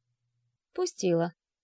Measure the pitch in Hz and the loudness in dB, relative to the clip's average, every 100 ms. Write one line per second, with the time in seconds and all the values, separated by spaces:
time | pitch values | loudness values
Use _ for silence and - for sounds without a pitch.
0 | _ _ _ _ _ _ _ - 370 - | _ _ _ _ _ _ _ -6 -4 -2
1 | 185 165 170 - _ _ | 0 2 0 -6 _ _